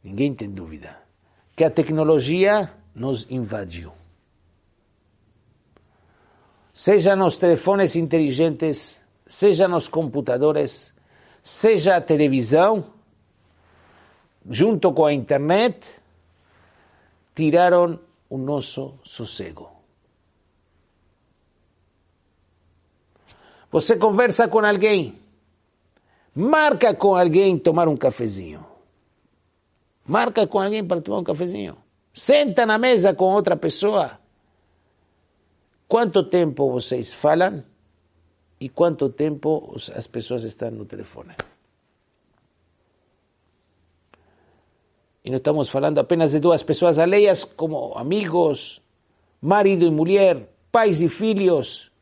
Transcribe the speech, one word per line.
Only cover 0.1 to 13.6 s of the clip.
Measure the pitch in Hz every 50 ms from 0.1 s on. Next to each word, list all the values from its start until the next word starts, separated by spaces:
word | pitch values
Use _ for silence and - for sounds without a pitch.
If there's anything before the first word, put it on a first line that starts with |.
| 98 104 135 143 135
tem | - 113 101
dúvida, | 98 92 85 80 78 73 - - - - _ _ _ _ _ _ _ _ _ _ _
que | - 160
a | 156
tecnologia | 151 - 151 127 156 156 156 151 160 147 120 135 160 180 185 196 208 214 190 147 - - _ _ _ 113
nos | 120 135 135 113 - -
invadiu. | 127 127 120 101 110 107 98 87 85 85 82 80 - _ _ _ _ _ _ _ _ _ _ _ _ _ _ _ _ _ _ _ _ _ _ _ _ _ _ _ _ _ _ _ _ _ _ _ _ _ _ _ _ _ _ _ _ _ _ _ _ _ _ _ _ _ _ _ _
Seja | - - - 202 202 165 190 196
nos | 190 190 175 -
telefones | - 190 175 170 - - 180 202 196 196 160 -
inteligentes, | 170 165 147 165 165 156 143 131 131 160 165 151 131 160 160 143 - - - - _ _ _ _ _ _
seja | _ - - - 208 185 156 190
nos | 185 175 165 -
computadores, | - - 160 165 143 117 143 120 131 123 127 143 151 151 151 147 123 - - - - _ _ _ _ _ _ _ _ _ _
seja | _ - - - - 220 226 185 147 190 185
a | 175
televisão, | - - 160 147 151 143 135 131 120 110 139 160 180 202 220 202 147 - _ _ _ _ _ _ _ _ _ _ _ _ _ _